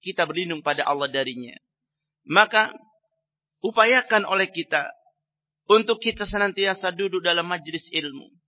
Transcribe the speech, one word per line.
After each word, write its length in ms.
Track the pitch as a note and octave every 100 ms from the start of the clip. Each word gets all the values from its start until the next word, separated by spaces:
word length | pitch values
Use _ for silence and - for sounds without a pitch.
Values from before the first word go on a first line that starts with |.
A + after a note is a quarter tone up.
Kita 240 | - F#3
berlindung 400 | E3 D#3 F3+ D#3+
pada 240 | D3 C#3+ -
Allah 240 | C#3+ C#3
darinya. 400 | C3+ C3 B2 A#2+ - _ _ _ _ _ _
Maka, 480 | - E3+ G#3+ A3 G#3+ - _ _ _ _ _ _ _ _
upayakan 640 | - A3+ A3 B3+ B3 G#3+
oleh 240 | G3+ F#3+ F#3
kita 400 | E3+ E3 D#3 C#3+ - _ _ _ _ _ _ _
untuk 320 | G#3+ A3 A3+
kita 240 | A3+ A3
senantiasa 720 | G3+ G#3 G3+ G3 G3 F#3+ F#3 F3
duduk 240 | G3 F#3
dalam 240 | E3+ E3+
majlis 480 | E3+ F3+ D3+ D#3+ -
ilmu. 400 | D#3+ D3 C3+ - E3+